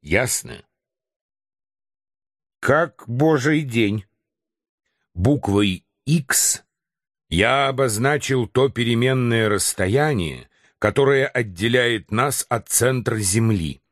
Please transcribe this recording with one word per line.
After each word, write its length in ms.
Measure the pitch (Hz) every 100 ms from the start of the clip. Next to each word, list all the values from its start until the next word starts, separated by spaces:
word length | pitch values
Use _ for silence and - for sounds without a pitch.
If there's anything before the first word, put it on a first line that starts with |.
Ясно?" 600 | 76 92 127 - - - - _ _ _ _ _ _ _ _ _ _ _ _ _ _ _ _ _ _ _
"Как 440 | - 143 165 _ -
божий 560 | 120 156 151 123 156
день". 420 | 147 117 107 104 - _ _ _ _ _ _ _ _ _ _
"Буквой 720 | - 98 143 - 101 104 90 _ _ -
Х 560 | 165 135 - - - _ _ _ _ _ _ _
я 400 | 82 110 135 139
обозначил 800 | 131 135 107 135 147 - 131 113
то 200 | - 135
переменное 760 | - 117 117 123 131 123 117 110
расстояние, 1000 | 104 - - 95 120 151 131 82 64 60 _ _ _
которое 480 | 104 104 139 139 139
отделяет 840 | 127 113 85 110 123 120 113 -
нас 360 | 107 139 131 -
от 200 | 117 -
центра 500 | - 120 131 120 113
Земли 640 | 101 101 113 104 80 67 _